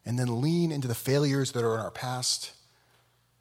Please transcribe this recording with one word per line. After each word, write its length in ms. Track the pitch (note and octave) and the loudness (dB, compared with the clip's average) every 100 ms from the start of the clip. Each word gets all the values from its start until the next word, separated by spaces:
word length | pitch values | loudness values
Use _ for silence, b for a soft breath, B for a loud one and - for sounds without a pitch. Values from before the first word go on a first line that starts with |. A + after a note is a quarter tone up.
| G#2+ | -2
and 140 | B2 | -2
then 220 | B2 A#2 | 0 0
lean 300 | D3 E3+ E3+ | 2 2 2
into 160 | D3 B2+ | 0 -2
the 60 | |
failures 600 | A2+ - C#3+ D3 C#3 C3 | -2 2 2 4 2 0
that 100 | B2 | 0
are 100 | A#2 | 0
in 60 | A2+ | 0
our 100 | G#2+ | -4
past 640 | - B2+ B2+ B2+ - - - _ b b b b b b _ | -6 -6 -4 -2 -2 -6 -16 _ b b b b b b _